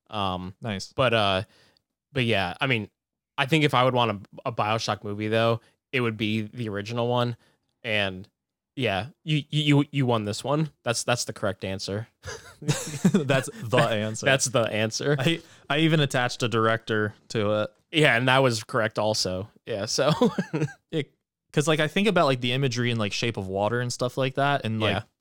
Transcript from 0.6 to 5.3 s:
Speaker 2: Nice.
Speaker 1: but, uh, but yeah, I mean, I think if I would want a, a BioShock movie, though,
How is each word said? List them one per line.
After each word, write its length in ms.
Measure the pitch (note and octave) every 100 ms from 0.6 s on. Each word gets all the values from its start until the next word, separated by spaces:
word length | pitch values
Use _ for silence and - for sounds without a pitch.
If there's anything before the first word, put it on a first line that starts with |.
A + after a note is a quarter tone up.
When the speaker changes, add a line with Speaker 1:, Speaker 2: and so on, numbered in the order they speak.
Speaker 2:
Nice. 320 | A#2 F#2+ -
Speaker 1:
but, 200 | - B2+
uh, 280 | A2+ G2+ F#2+ G2+ _ _ _ _ _ _
but 120 | C3+
yeah, 280 | A#2 G2 F2+ F2
I 60 | C#3
mean, 240 | A#2 G2+ _ _ _ _ -
I 80 | C3+
think 180 | D#3+
if 80 | D3
I 120 | B2
would 100 | B2+
want 160 | B2 A2+
a, 400 | G2+ G2 - C3
a 20 |
BioShock 500 | A2+ G#2+ A2+ - G#2
movie, 260 | G#2 G#2
though, 340 | G#2+